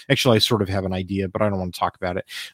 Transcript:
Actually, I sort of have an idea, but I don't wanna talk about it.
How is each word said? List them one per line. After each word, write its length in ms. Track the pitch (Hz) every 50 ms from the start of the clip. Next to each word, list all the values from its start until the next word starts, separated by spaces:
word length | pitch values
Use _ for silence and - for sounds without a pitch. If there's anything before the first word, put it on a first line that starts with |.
| - -
Actually, 260 | 139 - - 131 117
I 40 | 107
sort 200 | - - 120 104
of 80 | 104 92
have 160 | 98 98 95
an 80 | 95 92
idea, 380 | 92 92 87 98 95 98 90
but 100 | - 104
I 80 | 107 104
don't 100 | 101 95
wanna 140 | 92 90 85
talk 240 | - 92 87 -
about 220 | - 95 90 90 92
it. 80 | - - - - - -